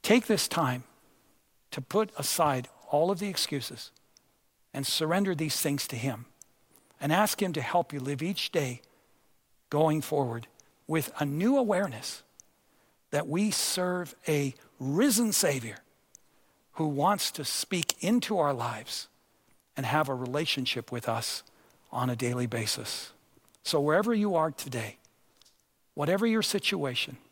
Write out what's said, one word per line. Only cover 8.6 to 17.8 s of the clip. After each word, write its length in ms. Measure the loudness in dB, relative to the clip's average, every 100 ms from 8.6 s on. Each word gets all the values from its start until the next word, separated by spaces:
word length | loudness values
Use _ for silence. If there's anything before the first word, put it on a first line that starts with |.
| -2 -6 -16 _ _ _ _ _ _ _ _
going 320 | 2 4 2
forward 460 | 0 0 0 -4 -10 _ _ _ -2
with 260 | -2 -2 -4
a 60 |
new 320 | -2 2 2 4
awareness 680 | 4 2 0 -4 -10 -12 _ _ -20 _ _ _ _ _ _
that 180 | -4 0
we 220 | 0 0
serve 640 | 0 0 0 0 -2 -4 -8 0
a 260 | 0 0 -4 -20 _
risen 540 | -2 4 4 4 2
Savior 460 | 2 2 0 -4 -12 _ _ _ -20 _ _ _ _ _
who 140 | -4 -2
wants 440 | 2 2 2 -2
to 120 | -4
speak 500 | -6 -4 -2 -2